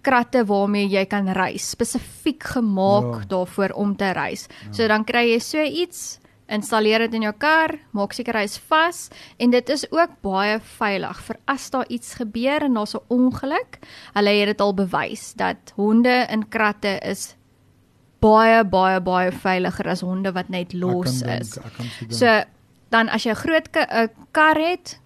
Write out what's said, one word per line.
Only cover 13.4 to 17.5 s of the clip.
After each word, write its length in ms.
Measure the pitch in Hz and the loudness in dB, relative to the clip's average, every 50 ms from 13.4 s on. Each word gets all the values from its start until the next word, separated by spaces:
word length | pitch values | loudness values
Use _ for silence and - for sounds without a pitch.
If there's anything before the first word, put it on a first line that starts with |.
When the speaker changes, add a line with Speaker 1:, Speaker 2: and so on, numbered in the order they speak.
| - 269 311 466 508 _ - - - - - - - - _ | -6 -2 -2 -2 -4 _ -16 -20 -20 -20 -20 -20 -20 -4 _
Speaker 1:
Hulle 160 | 202 208 202 | 2 2 4
het 160 | 208 208 202 | 4 4 2
dit 140 | 202 208 202 | 2 2 2
al 140 | 202 202 196 | 0 0 2
bewys 600 | 185 196 180 170 151 143 - - - - - - | 0 -2 0 0 -2 -2 -4 -8 -12 -14 -16 -6
dat 360 | - 196 185 - - _ - _ | -4 -4 -4 -4 -6 _ -14 _
honde 500 | - 202 208 226 233 240 247 247 247 - - | -2 2 4 4 6 6 6 4 2 2 0
in 180 | 220 220 208 - | -2 -4 -6 -4
kratte 500 | - 226 214 208 208 - - 202 190 - - | -2 0 0 0 0 -2 -2 -4 -2 -2 -4
is 320 | - 202 - - - - _ _ _ | -6 -8 -8 -10 -14 -16 _ _ _